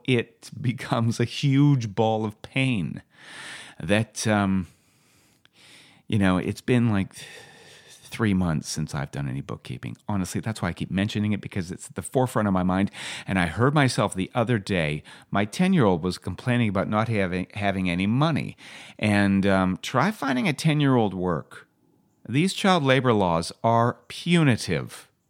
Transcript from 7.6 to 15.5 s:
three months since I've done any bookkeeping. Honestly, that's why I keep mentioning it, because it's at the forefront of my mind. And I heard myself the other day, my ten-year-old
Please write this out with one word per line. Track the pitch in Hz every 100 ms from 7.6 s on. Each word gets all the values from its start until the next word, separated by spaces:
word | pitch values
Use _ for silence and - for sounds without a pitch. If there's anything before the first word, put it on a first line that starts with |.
| - - - - -
three | - 110
months | 92 90 78 -
since | - 76
I've | 73 69
done | 69 69
any | 67
bookkeeping. | - 57 - 60 60 - -
Honestly, | 101 90 101
that's | 113 107
why | 92
I |
keep | 82 98
mentioning | 92 104 107 104
it, | 104
because | - 101 85
it's | - -
at | -
the |
forefront | - 131 127 120 104
of |
my | 92
mind. | 90 92 101 - - - -
And | 95
I | 87
heard | 82 127
myself | 151 131 - 104
the | 92 92
other | 127 113 117
day, | - 92 76 76 - - -
my | -
ten-year-old | -